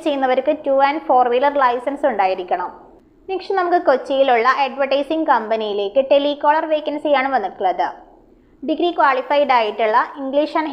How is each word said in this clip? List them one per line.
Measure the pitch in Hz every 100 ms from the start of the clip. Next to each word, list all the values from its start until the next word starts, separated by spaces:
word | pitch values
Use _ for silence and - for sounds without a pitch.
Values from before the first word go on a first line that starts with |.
| 330
ചെയ്യുന്നവർക്ക് | 277 262 262 269 302 277
ടു | 269 277
and | 311 -
ഫോർ | 254 247
വീലർ | 247 277 277
ലൈസൻസ് | 254 247 208 180 -
ഉണ്ടായിരിക്കണം. | 202 190 190 180 185 180 - - - _ _ -
നെക്സ്റ്റ് | 381 - 381
നമുക്ക് | 349 349 349
കൊച്ചിയിലുള്ള | 254 - 269 269 240 240 262
അഡ്വർടൈസിംഗ് | 269 247 269 269 277 320 311
കമ്പനിയിലേക്ക് | 240 214 226 214 202 196 269 269
ടെലികോളർ | 285 285 285 294 311 320
വേക്കൻസിയാണ് | 302 302 294 302 269 269 254
വന്നിട്ടുള്ളത്. | 185 - 190 175 165 - - - _ _ _ _ 262
ഡിഗ്രി | 302 349 339
ക്വാളിഫൈഡ് | 294 262 262 285 277 247
ആയിട്ടുള്ള | 214 208 220 233 302 294
ഇംഗ്ലീഷ് | 269 277 311 330
and | 311